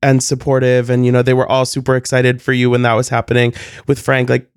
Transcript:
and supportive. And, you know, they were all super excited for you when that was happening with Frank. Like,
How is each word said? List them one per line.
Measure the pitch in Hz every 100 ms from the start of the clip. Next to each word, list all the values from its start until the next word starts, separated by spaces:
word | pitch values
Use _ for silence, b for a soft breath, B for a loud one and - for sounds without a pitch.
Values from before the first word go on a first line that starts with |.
and | 139 131
supportive. | - 131 143 131 127 127 120
And, | 123 123
you |
know, | 123
they | 123
were | 127 123
all | 131 127
super | 135 123 127
excited | - 131 123 123
for | -
you | 127 123
when | 123
that | 120
was | 113 127
happening | 120 - 120 120 - B B -
with | 139
Frank. | - 131 123
Like, | 127 -